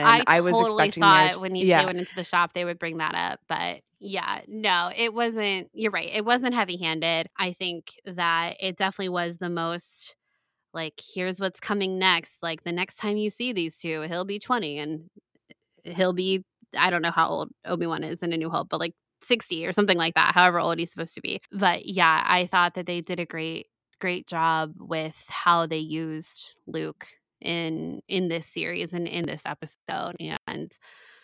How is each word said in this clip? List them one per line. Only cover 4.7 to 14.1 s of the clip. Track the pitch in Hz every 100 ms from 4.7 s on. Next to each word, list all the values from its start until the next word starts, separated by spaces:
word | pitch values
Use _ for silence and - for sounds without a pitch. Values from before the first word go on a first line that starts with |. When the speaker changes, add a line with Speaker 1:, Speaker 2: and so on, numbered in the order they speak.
| 175 180 196
Speaker 1:
it | 233
wasn't, | 220 233 220 202 190 -
you're | 208 220
right, | 180 -
it | 214
wasn't | 214 247 262
heavy-handed. | 240 185 175 165 160 165 165 165 -
I | 185
think | 175 185 170 - - 196
that | 180 170 165 170 -
it | 190 175
definitely | 190 - 185
was | 180 170 170
the | 180
most, | 170 165 170 - - - - _ _ _ _ _
like, | 170 156 -
here's | - 190 185 185
what's | 190 -
coming | - 202 190 185
next. | 190 170 - -
Like, | 170 160
the | 175
next | 175 185 -
time | 208 208
you | 208
see | - 247
these | 196 165 -
two, | 165 156
he'll | 156